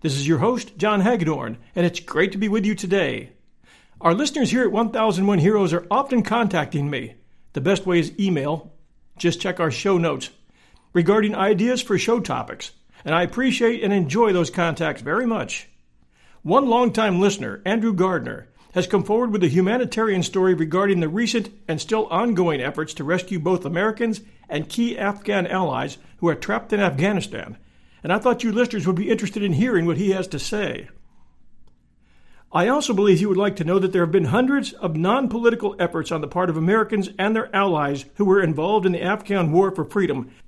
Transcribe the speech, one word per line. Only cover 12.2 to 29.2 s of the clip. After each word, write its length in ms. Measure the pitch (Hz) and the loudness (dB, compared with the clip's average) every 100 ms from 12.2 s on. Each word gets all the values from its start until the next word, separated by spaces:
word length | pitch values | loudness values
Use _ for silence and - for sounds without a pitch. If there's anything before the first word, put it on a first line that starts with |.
| 160 123 - - - - _ - | -2 -6 -8 -12 -16 -20 _ -12
and 100 | - | -2
I 80 | 165 | 0
appreciate 640 | 175 240 262 - 233 240 | 0 -2 -2 2 0 0
and 80 | 202 | 0
enjoy 400 | 202 147 196 220 | 0 0 2 2
those 180 | 180 165 | 2 0
contacts 500 | - 170 147 156 - | -2 -2 -2 -4 -4
very 260 | 127 196 247 | -4 -2 -2
much. 420 | 214 - - - - _ _ _ _ - - | -4 -6 -10 -12 -20 _ _ _ _ -20 -10
One 240 | 151 247 262 | 0 2 4
longtime 540 | 233 240 220 220 175 | 4 2 2 2 4
listener, 420 | 196 202 - - | 2 0 -6 -6
Andrew 280 | 185 226 226 | -2 0 0
Gardner, 560 | 185 185 165 120 - - _ - | 2 2 0 -4 -10 -14 _ -6
has 140 | 180 185 | -4 0
come 160 | 202 | 0
forward 280 | - 220 247 | 2 0 0
with 120 | 208 | 2
a 40 | 175 | 2
humanitarian 760 | 165 185 247 247 220 220 190 | 2 2 0 -2 -2 0 0
story 300 | - 190 185 | 0 2 2
regarding 440 | 165 160 180 202 185 | 2 0 0 2 2
the 100 | 160 | 0
recent 420 | 196 233 233 196 - - | 0 0 -2 -4 -8 -6
and 120 | 160 | -6
still 260 | - 220 214 | -2 -2 0
ongoing 540 | 175 240 185 175 143 | 0 2 2 2 0
efforts 340 | 135 151 156 | -4 -6 -8
to 100 | - | -6
rescue 340 | 143 180 - 180 | -2 -2 -2 -4
both 260 | 160 180 | 0 -2
Americans 580 | 180 170 220 214 233 214 - - - | -2 -2 -2 -2 -4 -4 -10 -20 -8
and 180 | 147 156 | -6 -4
key 280 | - 233 - | -2 -2 -2
Afghan 500 | 196 202 208 202 175 | -4 -4 -2 -2 -2
allies 520 | 185 165 127 139 - - - | -2 -2 -2 -6 -10 -20 -2
who 100 | 170 | 0
are 60 | |
trapped 380 | 147 - 220 - | 0 -2 -4 -2
in 80 | 208 | 0
Afghanistan, 760 | 185 135 190 190 - 107 - 113 - _ - _ | 0 2 0 0 -4 -10 -12 -16 -20 _ -20 _
and 80 | 147 | -2
I 80 | 208 | 0
thought 240 | 254 247 | 0 0
you 80 | 226 | 0
listeners 360 | 214 240 214 160 | 0 0 0 0
would 100 | 175 | 0
be 140 | 208 | 0
interested 320 | 220 | -2